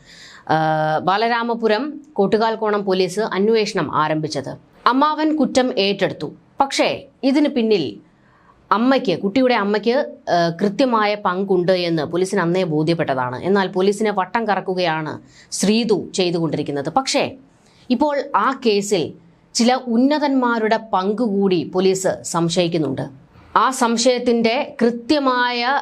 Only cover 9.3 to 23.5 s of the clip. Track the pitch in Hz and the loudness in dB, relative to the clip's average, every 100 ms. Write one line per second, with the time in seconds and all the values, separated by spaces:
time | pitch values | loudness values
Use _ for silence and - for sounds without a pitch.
9.3 | 233 254 233 202 208 208 254 - - - | 2 2 2 0 0 0 -2 -2 -8 -2
10.3 | 170 170 165 202 202 269 226 208 208 208 | 0 0 0 -2 0 0 2 0 0 -2
11.3 | 180 196 185 175 185 175 165 143 170 185 | -2 0 0 2 2 2 -2 -2 -2 -2
12.3 | 202 170 180 180 151 156 170 143 131 123 | 0 0 0 0 0 0 0 -2 -2 -4
13.3 | 123 160 202 185 185 196 202 220 202 185 | -4 0 0 0 0 0 2 0 -2 -2
14.3 | 233 220 190 180 180 175 160 156 113 - | -2 -2 -2 -2 -2 0 -2 -4 -10 -14
15.3 | - - - 190 220 226 190 - - 180 | -20 -14 -4 0 2 2 0 -2 -2 -2
16.3 | 170 165 135 147 143 139 202 269 285 151 | 0 -2 -2 -4 -4 -2 -2 -2 -2 -2
17.3 | - - _ _ _ - 247 302 285 151 | -6 -20 _ _ _ -4 0 0 0 -2
18.3 | 185 226 269 233 202 202 196 120 - - | 0 0 0 0 0 2 0 -2 -8 -20
19.3 | _ _ - 233 254 247 226 262 302 294 | _ _ 0 2 2 2 2 4 4 2
20.3 | 269 247 233 220 220 220 190 190 214 240 | 2 2 0 0 0 0 -2 0 0 0
21.3 | 196 196 180 139 185 190 185 185 - - | 2 2 2 -2 0 2 2 0 -4 -4
22.3 | 170 170 175 175 170 143 127 135 - - | -2 0 0 0 0 -2 -4 -8 -12 -20
23.3 | - - | -20 -4